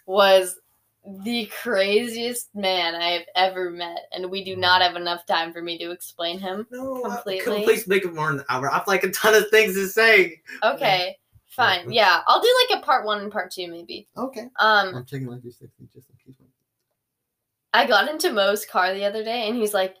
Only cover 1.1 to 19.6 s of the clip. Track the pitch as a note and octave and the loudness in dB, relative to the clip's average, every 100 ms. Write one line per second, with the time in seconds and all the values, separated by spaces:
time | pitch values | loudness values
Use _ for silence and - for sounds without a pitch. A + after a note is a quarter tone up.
1.1 | F#3+ G3 A#3+ G#3 - A#3+ G3 G3 G#3 A#3+ | -12 -6 -6 -6 -8 -2 0 2 2 0
2.1 | A3+ A#3 A#3+ - G3+ F#3+ F#3 E3+ E3+ F3 | -4 -6 -6 -10 -4 0 0 0 -2 -2
3.1 | F3 E3+ F3+ F#3 F#3 F3+ F3 E3+ E3+ - | -2 -2 2 2 0 -6 -6 -8 -10 -10
4.1 | - F3+ G3 F#3+ F#3 F3+ F3+ F3+ F3 F3 | -10 -8 -8 -8 -2 4 4 4 0 -4
5.1 | F3 - F3 E3 E3+ E3+ E3 E3+ F3 - | -6 -2 -2 -2 -8 -10 -8 -10 -12 -16
6.1 | - E3+ F#3 F#3+ G3 A#3 B3+ C4 B3+ A3+ | -8 -8 -6 -8 -8 -10 -12 -10 -8 -8
7.1 | G3+ G3+ F#3+ - G#3 A3 G#3+ F3+ F#3+ F3+ | -8 -8 -6 -4 0 2 2 2 0 0
8.1 | D#3+ D#3 C#3+ - B2+ C3+ D3+ - F#3+ F#3+ | -4 -2 -4 -4 -2 0 -2 0 0 0
9.1 | - G#3+ G#3+ G#3 A3 G#3+ F#3+ F#3+ A3 A3+ | 0 4 4 6 4 4 0 -2 2 6
10.1 | G#3 F3 D#3+ - - G#3+ C#4 B3 F#3 F3+ | 6 4 -2 -18 -2 0 0 0 0 -2
11.1 | G3 _ _ _ - A3+ F3+ F3 A3+ G3+ | -8 _ _ _ 0 2 2 0 2 4
12.1 | E3+ - C#4+ A#4 B4+ B4 G4 - C4 G#3 | 4 4 4 4 4 2 0 0 0 0
13.1 | G#3 G3+ G#3 F#3 - F3+ E3+ E3+ - - | -4 -4 -8 -8 -10 -12 -12 -16 -18 -16
14.1 | - C4 A3 A#3+ - G#3+ G#3 F#3+ B2 B2+ | -10 -10 -10 -12 0 2 4 0 -6 -10
15.1 | C#3 B2+ B2 B2 - B2 _ B2+ - _ | -10 -10 -10 -16 -20 -20 _ -20 -20 _
16.1 | _ _ B2+ C3 _ _ _ _ _ _ | _ _ -20 _ _ _ _ _ _ _
17.1 | _ _ _ _ _ _ A3 A#3+ G#3 B3+ | _ _ _ _ _ _ 0 4 2 2
18.1 | D#4 F4 G#3+ G3 G#3 - G#3 F#3 G3 G3+ | -2 -2 2 2 0 -2 -2 0 0 -4
19.1 | A3 A3 A#3+ G#3+ A#3+ | -4 -6 -4 -4 -2